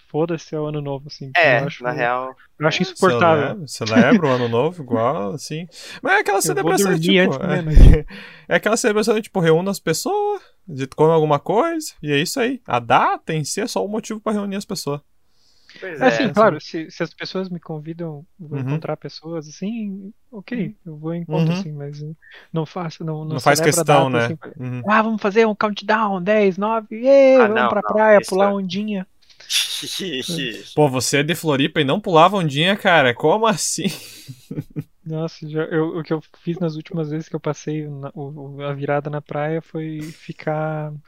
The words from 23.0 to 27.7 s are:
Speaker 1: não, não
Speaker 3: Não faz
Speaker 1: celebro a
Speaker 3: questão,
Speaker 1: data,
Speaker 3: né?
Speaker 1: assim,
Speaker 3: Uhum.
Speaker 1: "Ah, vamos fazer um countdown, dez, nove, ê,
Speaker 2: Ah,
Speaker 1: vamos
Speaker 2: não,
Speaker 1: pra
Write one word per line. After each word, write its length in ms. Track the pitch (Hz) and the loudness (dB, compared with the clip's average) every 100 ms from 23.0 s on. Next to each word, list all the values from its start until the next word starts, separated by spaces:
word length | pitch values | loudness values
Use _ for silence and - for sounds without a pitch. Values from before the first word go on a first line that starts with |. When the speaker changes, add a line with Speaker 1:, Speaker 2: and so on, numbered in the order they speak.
Speaker 1:
não, 200 | 160 156 | -8 -8
não 100 | 156 | -8
Speaker 3:
Não 60 | 139 | -2
faz 200 | 147 147 | 2 4
Speaker 1:
celebro 200 | 160 143 | 4 2
a 40 | |
Speaker 3:
questão, 0 | |
Speaker 1:
data, 320 | 151 143 135 123 | 4 4 4 2
Speaker 3:
né? 20 | |
Speaker 1:
assim, 200 | 117 160 - 127 | 0 -4 -12 -12
Speaker 3:
Uhum. 280 | 127 123 151 | -10 -6 0
Speaker 1:
"Ah, 140 | 214 | 0
vamos 180 | 220 220 | 2 0
fazer 260 | 208 208 226 | 0 2 2
um 80 | |
countdown, 680 | 208 214 202 202 220 208 190 | 2 -4 -4 -2 0 0 -2
dez, 340 | 175 214 202 180 | 0 2 2 2
nove, 460 | 208 226 214 220 247 | -2 -2 -6 -2 4
ê, 360 | 277 269 262 | 8 8 8
Speaker 2:
Ah, 40 | 220 | 6
Speaker 1:
vamos 200 | 220 | 4
Speaker 2:
não, 20 | |
Speaker 1:
pra 140 | 247 | 2